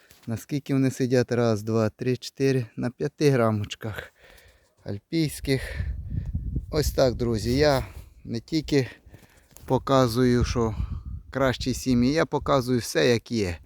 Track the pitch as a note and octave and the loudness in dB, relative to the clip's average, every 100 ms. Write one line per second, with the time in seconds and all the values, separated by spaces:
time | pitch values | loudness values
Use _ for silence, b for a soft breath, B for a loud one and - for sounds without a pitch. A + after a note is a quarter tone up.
0 | b b - A2+ - D3 - C3+ C3 - | b b -10 -8 -6 -6 0 2 2 0
1 | B2+ B2+ A#2+ A#2+ A#2 G#2+ A2 A2+ G#2+ - | 2 2 2 2 2 0 0 0 0 -2
2 | B2+ B2 - - C3+ C3 A2+ - B2 - | -4 -4 -6 -2 0 0 -2 -6 -6 -4
3 | D3 - D3 C3 A2+ G#2+ G#2 - A2 G2 | -6 2 4 4 4 2 -4 -8 -10 -10
4 | - b b b b b b _ - G2+ | -14 b b b b b b _ -10 -10
5 | - E3 D3 - C#3 C3 B B B B | -6 -2 -2 -4 -2 -2 B B B B
6 | B B B B B - - D#3 - - | B B B B B -6 -4 -2 -2 2
7 | C3 G#2+ A#2+ A2 A2+ C3 D3 C3 G2+ B | 2 2 -2 0 0 2 4 2 -2 B
8 | B B A#2 A2+ - D#3+ C3+ C#3+ A#2 B | B B -10 -10 -4 -6 0 0 0 B
9 | B B B B B - - B2+ - C3+ | B B B B B -16 -2 -2 4 4
10 | B2+ A#2 B2 B2 - B2 A2+ G#2+ B B | 4 4 4 4 2 0 -2 -2 B B
11 | B B - C3 C3+ - C3 A#2+ C3 A#2+ | B B -10 0 0 0 -4 -4 0 2
12 | B2 D#3 - D3 - C#3+ B2 B2 - E3+ | 2 2 0 -2 2 0 2 -2 0 2
13 | C#3 A#2 - A#2 F#2 E2 | 2 2 0 -2 -2 -4